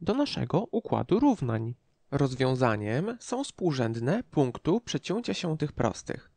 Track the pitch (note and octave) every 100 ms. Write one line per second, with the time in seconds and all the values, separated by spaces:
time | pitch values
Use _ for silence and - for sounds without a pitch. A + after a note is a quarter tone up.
0 | E3+ B3 C#4+ - B2 D#3+ A#3 A3+ - A2+
1 | A#2 G3 C#4+ A3+ B2+ A2+ A2+ A#2+ _ _
2 | - C#3 C#3 B2+ C3 C3 B2+ G#2+ G#2 B2
3 | G3+ A#3+ - B3 C#4 - F3+ C3 A2+ A2+
4 | A#2+ G#3 - - C3 - - A3 - D3
5 | - G3 A#3+ G3 F3 D#3 D3 - A#2 -
6 | - - -